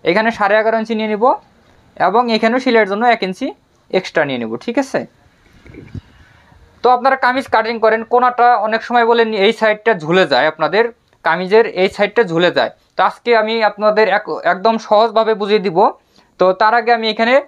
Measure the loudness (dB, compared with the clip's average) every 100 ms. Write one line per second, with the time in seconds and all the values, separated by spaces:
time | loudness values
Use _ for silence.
0 | -2 -2 -2 -2 0 0 0 -2 -4 -6
1 | -4 -2 0 -2 _ _ _ _ _ -4
2 | 0 0 0 0 0 0 0 0 0 0
3 | 0 0 -4 -6 -10 -10 _ _ _ -6
4 | -2 -2 -2 -4 -8 -8 -6 -6 -4 -6
5 | -8 _ _ _ _ _ -20 -20 -18 -18
6 | _ _ _ _ _ _ _ _ 0 2
7 | 0 0 0 -2 -2 -2 -2 0 0 0
8 | 0 2 2 2 2 2 0 -4 -2 0
9 | 2 2 0 2 0 2 -2 0 -2 -2
10 | 0 0 2 2 0 -2 -2 0 -2 -4
11 | _ _ -4 -2 2 2 2 0 -2 -2
12 | -2 0 0 2 0 0 -4 -6 _ -2
13 | -2 -2 0 0 0 0 -2 0 0 2
14 | 2 0 -4 -4 -2 0 0 -2 0 2
15 | 2 0 0 -2 0 0 0 2 0 0
16 | _ _ _ _ 0 2 2 2 2 0
17 | 0 -2 2 2